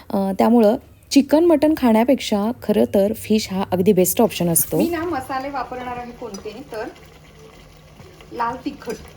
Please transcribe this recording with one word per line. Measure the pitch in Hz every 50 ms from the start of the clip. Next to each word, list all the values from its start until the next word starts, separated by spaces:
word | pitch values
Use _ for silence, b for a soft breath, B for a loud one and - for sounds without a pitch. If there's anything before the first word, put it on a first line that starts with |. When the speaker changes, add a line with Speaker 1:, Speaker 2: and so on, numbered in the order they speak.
| B -
Speaker 1:
अ, | - 196 196 196 190 -
त्यामुळं | 233 220 233 240 220 202 240 - - - - _ _ -
चिकन | - 285 277 - 285 311 349
मटण | 349 320 277 302 302 320
खाण्यापेक्षा | - 262 233 220 220 233 277 269 220 - - 220 202 202 226 247 - -
खरं | - 208 214 233 233 -
तर | 202 196 208 220
फिश | - - - 214 220 - - 185
हा | 190 202 - 185
अगदी | 180 180 208 196
बेस्ट | 185 180 180 - -
ऑप्शन | 233 - - - 170 175
असतो. | 165 - - - 156 254
Speaker 2:
मी | 311 339
ना | 349 320 339
मसाले | 359 311 - - - 269 262 269 285
वापरणार | 277 262 240 - 254 247 247 247 247
आहे | 240 240 240 233
कोणते, | - 247 220 196 196 - 214 202 247 294 - 226
तर | 214 233 - 349 - - - - - - - - - - - - - - - - - - - - - - - - - - - 220
लाल | 233 226 233 262 254 -
तिखट. | 294 294 - - 240 - - - - -